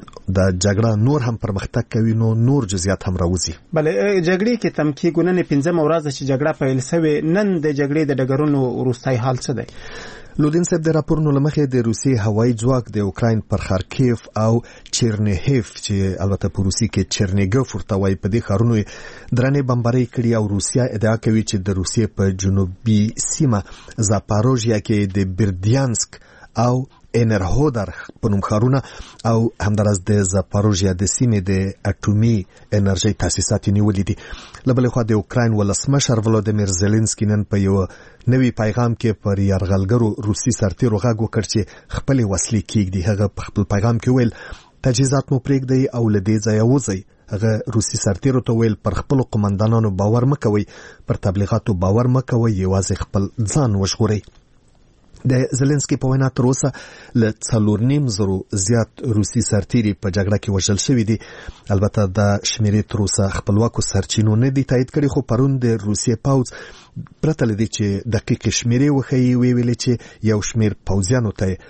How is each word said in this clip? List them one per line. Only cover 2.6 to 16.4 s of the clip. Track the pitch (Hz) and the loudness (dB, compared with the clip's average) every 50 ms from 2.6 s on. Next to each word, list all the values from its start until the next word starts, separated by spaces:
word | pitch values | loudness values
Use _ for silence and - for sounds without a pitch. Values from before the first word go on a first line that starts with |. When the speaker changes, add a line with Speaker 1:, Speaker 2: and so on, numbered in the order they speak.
| 117 | 0
Speaker 1:
جزئیات | 95 101 92 87 98 95 - - 98 | 0 -2 -2 -2 -2 -2 -2 -2 -4
هم | 92 | -2
راوځي. | 90 90 85 92 87 - 87 78 - - - | 0 0 0 0 -2 -2 -6 -8 -10 -10 -6
Speaker 2:
بله، | - 160 151 156 | -2 -2 0 0
ا، | 185 196 196 208 202 190 | 0 0 0 0 0 0
جګړې | 165 170 185 180 214 240 247 226 | 2 2 0 2 2 0 0 0
کې | - 175 - | -2 -2 -2
تم | - 151 151 | -2 -2 -2
کېږو. | 139 - - 170 151 165 | -2 -2 -2 0 0 2
نن | 165 180 180 180 | 2 2 2 0
یې | 160 - | 0 0
پنځمه | 156 139 135 170 175 170 151 | 0 0 0 0 0 2 2
ورځ | 151 160 170 | 2 0 0
ده | 151 147 | -2 -4
چې | 139 - 143 131 | -6 -6 -4 -2
جګړه | 139 123 147 160 151 - | -2 0 0 -2 -2 -2
پیل | 143 131 131 131 | -2 -2 0 -2
سوې. | 127 - 170 170 160 156 147 143 147 | -2 -2 0 0 2 2 0 0 0
نن | 160 170 202 214 202 185 165 | 0 0 2 2 0 0 0
د | 143 156 | 0 -2
جګړې | 143 135 143 135 143 160 156 | 0 0 0 0 0 0 0
د | 139 139 123 | 0 0 0
ډګرونو | 131 123 135 135 151 151 143 139 | 0 0 0 0 2 2 2 2
وروستی | 131 123 117 123 123 127 120 - - 139 131 | 0 0 -2 -2 -2 -2 -2 -2 -2 -2 -2
حال | 117 117 135 127 | 0 0 -2 -2
څه | 127 - - | -4 -4 -6
دی؟ | 143 107 - - - - - - - - - - - - - - - - | -6 -6 -6 -10 -12 -16 -16 -16 -16 -16 -16 -16 -18 -18 -20 -8 -2 0
Speaker 1:
لودین | 151 151 151 170 180 | 0 2 2 0 0
صاحب، | - 185 165 | 0 0 0
د | 156 165 | 0 0
راپورونو | 156 156 143 - 165 151 156 147 | 0 0 0 0 0 0 2 2
له | 139 139 | 2 2
مخې | 139 156 139 156 147 135 | 2 0 0 0 0 0
د | 127 127 113 | 0 0 0
روسي | 117 110 - - 139 131 113 | 0 0 0 0 0 0 0
هوایي | 98 110 104 107 117 127 120 | 0 0 0 2 2 2 0
ځواک | 104 113 127 135 127 113 - | 0 0 0 0 0 -2 -4
د | 104 104 | -4 -2
اوکراین | 101 98 - - 123 113 113 107 | -2 -2 -2 0 0 0 0 0
پر | - - 107 92 - | -2 -2 -4 -4 -2
خارکیف | - 95 92 - - - - 135 123 117 107 - - - | -2 -2 -2 -2 -4 -2 0 2 2 2 0 -4 -8 -4
او | 107 110 113 113 120 - - - - - - | -2 0 2 2 0 -2 -6 -16 -20 -14 -8
چیرنیهیف، | - - 123 113 104 101 107 104 95 78 - 131 139 123 101 - - | -4 -2 0 0 0 0 0 0 0 -2 0 0 0 0 0 -4 -8
چې | - - - 107 98 95 95 92 87 | -12 -6 -4 -2 0 0 -2 -2 -2
البته | 90 98 98 - | -2 -2 -2 -2